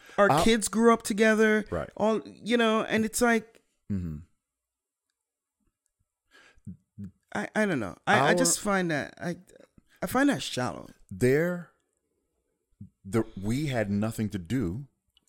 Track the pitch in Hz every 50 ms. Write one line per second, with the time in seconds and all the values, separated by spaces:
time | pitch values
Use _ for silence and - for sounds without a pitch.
0 | - - - - 202 - 135 156 185 226 226 226 196 - - 220 233 233 226 226
1 | - - 214 190 220 220 220 214 220 214 214 214 208 - 180 160 - - - -
2 | 202 220 220 202 - - 95 - - 202 240 233 233 220 220 220 - - 214 220
3 | 220 - - - 240 233 233 220 226 - _ _ _ _ _ _ _ - 101 95
4 | 87 82 76 76 87 - _ _ _ _ _ _ _ _ _ _ _ _ _ _
5 | _ _ _ _ _ _ _ _ _ _ _ _ _ _ _ _ _ _ _ _
6 | _ _ _ _ _ _ _ - - _ _ _ - 101 87 - _ _ _ 104
7 | 101 - - _ _ - - 208 208 - - 214 214 196 165 127 104 87 - -
8 | - - 202 214 139 - - 175 - - - - - 208 196 185 180 165 151 139
9 | 95 - - - - 175 170 - - _ - - - _ _ _ _ _ _ -
10 | - - - 254 285 285 220 135 - - - 123 123 104 71 62 - - - _
11 | _ - 98 92 120 123 135 151 170 180 175 175 170 - _ _ _ _ _ _
12 | _ _ _ _ _ _ _ _ _ _ _ _ _ _ _ - 101 - _ _
13 | - 98 98 113 107 - - 95 95 107 120 139 156 143 127 113 107 101 101 101
14 | 107 113 113 - 110 98 104 98 82 82 117 - 104 82 92 127 139 - _ _
15 | _ _ _ _ _